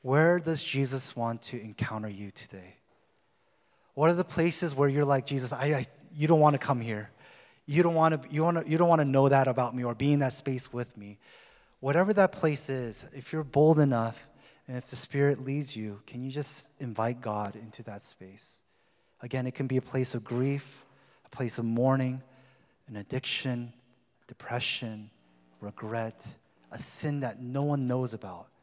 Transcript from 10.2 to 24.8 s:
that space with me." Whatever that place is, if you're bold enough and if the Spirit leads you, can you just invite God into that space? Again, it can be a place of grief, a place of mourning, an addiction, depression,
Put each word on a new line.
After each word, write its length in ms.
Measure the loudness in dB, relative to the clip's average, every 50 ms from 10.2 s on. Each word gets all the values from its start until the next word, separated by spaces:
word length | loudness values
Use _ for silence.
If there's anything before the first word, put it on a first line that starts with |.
that 120 | 2 0 -2
space 400 | -4 -4 -4 -4 -4 -6 -6 -6
with 240 | -8 -8 -8 -10
me." 220 | -16 -16 -16 -16 _ _ -20 -20 -20 -20 -20 _ _ _ _ _ _
Whatever 340 | -2 0 2 4 4 4 6
that 180 | 4 4 4 4
place 380 | 2 0 0 0 0 -4 -6
is, 340 | -6 -4 -4 -6 -8 -12 -16 -16 -16
if 180 | -16 -12 -6 -6
you're 120 | -6 -6
bold 360 | 0 4 6 8 8 8 8
enough 480 | 6 6 4 2 0 0 -4 -8 -18 -20 _ -20 -20 -20 -20 _ _
and 120 | -10 -10 -10
if 80 | -10
the 100 | -8 -10
Spirit 480 | -10 -10 -6 0 2 2 2 2 0 -4
leads 320 | -4 -4 -4 -4 -6 -8
you, 220 | -8 -8 -8 -10 -12 _
can 160 | -14 -12 -10 -8
you 80 | -6
just 400 | -6 -6 -6 -6 -6 -8 -10 -12 _ _
invite 420 | -10 -8 -4 -2 -2 -2 -2 -4
God 360 | -6 -6 -4 -4 -4 -6 -8
into 260 | -12 -16 -16 -16 -16 -14
that 200 | -14 -14 -14 -14
space? 600 | -16 -16 _ -20 -20 -18 -16 -16 -16 -16 -18 _ _ _ _ _ _ _ _ _ _ _ _
Again, 260 | -12 -6 -4 -4 -4
it 80 | -4 -4
can 120 | -4 -4
be 100 | 0 0
a 60 | 0 0
place 320 | 0 -2 -2 -2 -2 -4
of 100 | -8 -6
grief, 640 | -4 -2 0 0 0 0 -2 -6 -10 -20 -20 -20 _ _ _ _ _ _ _ _
a 20 | -20
place 300 | -8 -6 -6 -6 -4 -4
of 80 | -4
mourning, 560 | -2 0 2 4 4 4 4 2 -2 -4 -6 -10 _ _ -20 -20 _ _ _ _ _ _ _ _
an 100 | -14 -12
addiction, 760 | -12 -10 _ -8 -6 -4 -4 -6 -4 -4 -4 -4 -4 -6 -10 -14 _ _ _ _ _ _ _ _ _ _
depression, 840 | -20 -20 _ -10 -6 -6 -4 -4 -4 -4 -6